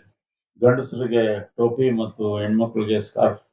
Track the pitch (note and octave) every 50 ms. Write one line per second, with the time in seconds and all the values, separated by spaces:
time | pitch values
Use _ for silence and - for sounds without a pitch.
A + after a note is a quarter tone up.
0 | _ _ _ _ _ _ _ _ _ _ _ _ A#2 B2 B2 C3 B2 - A#2+ A#2+
1 | B2 A2 A#2 A#2 A2+ G#2+ G#2 G2+ G2+ - _ - A#2 A#2+ A#2 C3 C3 B2+ A#2 A2
2 | A2 G#2+ - - G#2+ G#2 G#2 G#2 G#2 G#2 G#2+ A2 A#2 A2+ - A2+ A2 G#2+ A2 G#2
3 | G#2 - - A2+ A2+ G#2+ G#2+ - _ _